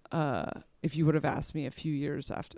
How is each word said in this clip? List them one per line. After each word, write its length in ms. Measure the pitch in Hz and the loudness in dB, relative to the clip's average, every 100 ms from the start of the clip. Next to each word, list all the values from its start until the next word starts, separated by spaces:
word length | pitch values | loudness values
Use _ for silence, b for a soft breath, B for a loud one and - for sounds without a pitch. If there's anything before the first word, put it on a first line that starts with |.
| - | -4
uh, 380 | 165 147 107 - - - _ | 0 0 0 -2 -6 -14 _
if 140 | 160 151 | -2 4
you 100 | 156 | 6
would 100 | 151 | 6
have 100 | 139 | 4
asked 280 | - - | 0 -2
me 120 | 156 135 | -4 -6
a 60 | |
few 220 | - 160 | -4 -4
years 380 | 147 143 147 139 | -2 -2 -4 -4
after, 260 | - - | -6 -8